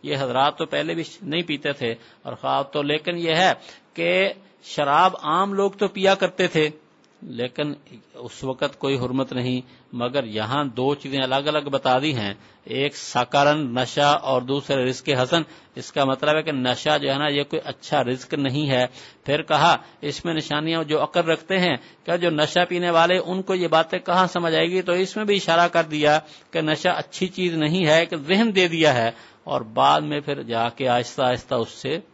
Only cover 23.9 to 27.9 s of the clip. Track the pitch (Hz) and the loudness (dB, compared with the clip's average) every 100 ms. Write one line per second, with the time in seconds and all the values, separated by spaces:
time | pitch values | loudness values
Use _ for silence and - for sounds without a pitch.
23.9 | 185 - 180 180 175 170 160 170 180 180 | -4 0 2 2 2 0 2 2 0 0
24.9 | 175 190 214 208 202 - 165 175 170 160 | 0 0 -2 0 0 2 2 4 2 0
25.9 | 151 147 151 - - _ 165 156 156 180 | 2 2 2 0 -20 _ -4 -2 0 0
26.9 | 165 147 - 185 185 180 165 151 180 165 | 0 -4 -6 -6 -2 -2 0 0 2 4